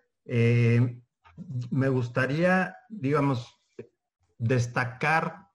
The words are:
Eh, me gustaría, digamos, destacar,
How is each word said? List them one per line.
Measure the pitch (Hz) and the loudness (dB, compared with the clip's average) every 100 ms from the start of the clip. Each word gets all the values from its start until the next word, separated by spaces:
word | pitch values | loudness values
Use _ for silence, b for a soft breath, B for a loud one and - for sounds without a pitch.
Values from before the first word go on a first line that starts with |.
| _ _ | _ _
Eh, | - 120 117 120 117 120 123 - _ _ _ - - 127 123 | -4 0 2 4 4 4 2 -2 _ _ _ -18 -10 -10 -4
me | 135 135 | -2 0
gustaría, | 127 120 131 127 151 180 185 180 - - | 0 -2 0 0 2 2 2 0 -8 -18
digamos, | 214 135 143 139 123 - _ _ - - _ _ _ _ - | -6 -2 0 0 -2 -6 _ _ -20 -20 _ _ _ _ -6
destacar, | 117 127 117 131 123 - 147 160 165 - - | 0 0 0 -4 -6 -4 0 0 -2 -8 -20